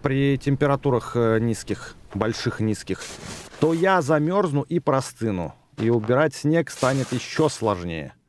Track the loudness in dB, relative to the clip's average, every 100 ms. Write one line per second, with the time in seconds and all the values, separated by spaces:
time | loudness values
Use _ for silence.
0 | 0 2 2 2 0 2 2 2 2 0
1 | 0 0 2 4 2 -2 -6 -8 -8 -18
2 | -10 -2 -2 -2 -4 -2 -2 -2 -6 -10
3 | -10 -14 -14 -16 -16 -2 0 2 4 2
4 | 4 2 2 0 0 -2 0 -2 2 0
5 | -2 -4 -2 -2 -4 -10 _ -2 2 2
6 | 2 2 2 0 0 0 0 -2 0 0
7 | -2 -4 -4 0 0 2 -2 -2 -4 -6
8 | -8 -16